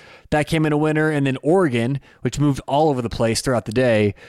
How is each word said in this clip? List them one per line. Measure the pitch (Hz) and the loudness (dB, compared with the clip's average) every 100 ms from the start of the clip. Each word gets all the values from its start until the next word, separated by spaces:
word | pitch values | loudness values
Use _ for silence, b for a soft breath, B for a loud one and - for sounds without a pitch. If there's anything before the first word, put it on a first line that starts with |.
| B B - | B B -4
That | 151 147 | -4 -2
came | 165 156 | 0 0
in | |
a | 147 | 0
winner, | 156 156 156 | 0 0 0
and | 147 139 | 0 -2
then | 135 | -2
Oregon, | 143 185 175 120 117 139 b b | 0 2 2 0 -2 -4 b b
which | 127 - | -6 -2
moved | 147 135 - | -2 -2 -2
all | 139 160 | 0 2
over | 131 | 0
the | 117 | -4
place | - 113 113 | -2 -2 -2
throughout | - 120 | -2 -2
the | 113 | -2
day, | 110 127 110 104 98 | 0 2 4 2 -2